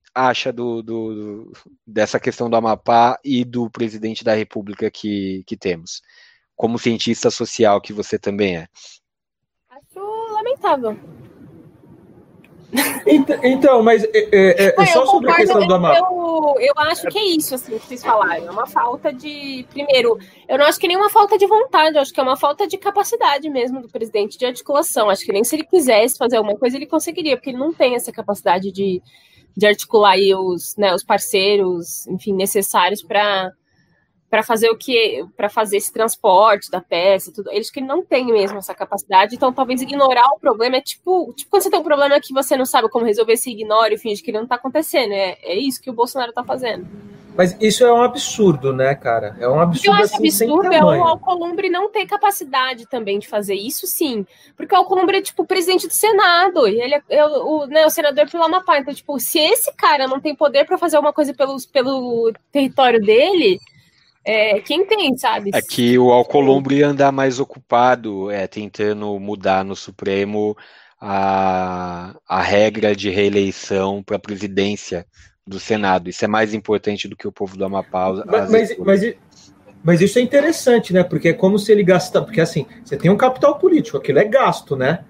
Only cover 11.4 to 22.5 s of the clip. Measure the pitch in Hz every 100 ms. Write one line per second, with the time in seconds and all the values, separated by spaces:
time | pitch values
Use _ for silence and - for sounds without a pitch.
11.4 | - - - _ _ - - _ _ _
12.4 | _ _ - 240 285 - - 302 269 277
13.4 | 247 262 294 247 226 214 220 214 214 202
14.4 | 190 175 - - 381 339 523 392 247 339
15.4 | 370 415 180 180 170 339 370 359 339 320
16.4 | 302 269 262 285 302 349 508 415 403 320
17.4 | - 254 - 226 - 247 247 220 185 165
18.4 | 170 196 262 - 233 247 311 254 294 294
19.4 | 277 262 247 269 285 262 233 202 - _
20.4 | - 262 294 339 370 370 415 427 403 403
21.4 | 392 427 523 370 311 302 277 - 262 262
22.4 | 294